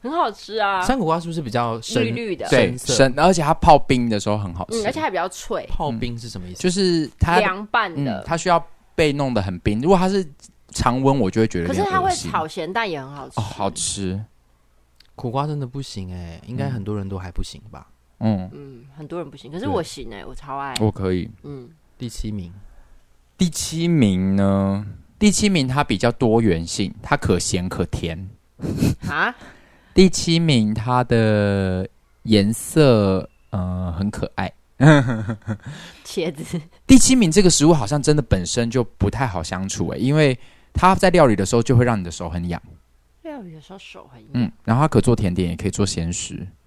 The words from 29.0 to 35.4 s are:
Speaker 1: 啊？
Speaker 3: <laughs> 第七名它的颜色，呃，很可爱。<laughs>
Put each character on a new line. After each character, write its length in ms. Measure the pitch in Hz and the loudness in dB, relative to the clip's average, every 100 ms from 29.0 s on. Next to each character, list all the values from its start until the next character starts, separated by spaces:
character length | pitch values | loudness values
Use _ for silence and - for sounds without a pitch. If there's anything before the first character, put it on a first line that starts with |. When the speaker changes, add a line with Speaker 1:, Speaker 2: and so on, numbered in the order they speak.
| - | -6
Speaker 1:
啊？ 260 | 147 208 - | -4 -4 -6
Speaker 3:
<laughs> 580 | - - _ _ _ | -20 -20 _ _ _
第 140 | - 190 | 4 6
七 300 | - - 165 | 4 0 2
名 340 | 165 127 107 | 4 4 2
它 300 | 107 113 123 | -2 0 0
的 800 | 123 117 110 104 101 98 95 92 95 _ _ _ | 2 2 4 2 2 2 0 -2 -6 _ _ _
颜 280 | - 104 101 | 2 4 4
色， 760 | 117 - 160 143 113 98 92 - _ _ | -2 -2 4 6 6 4 0 -4 _ _
呃， 440 | 98 90 90 90 82 | -6 -4 -4 -4 -4
很 120 | 101 | -4
可 200 | - - | -4 -8
爱。 160 | - 95 _ _ _ | -6 -8 _ _ _
<laughs> 1300 | 135 151 123 113 107 110 | 6 6 4 -4 -6 -8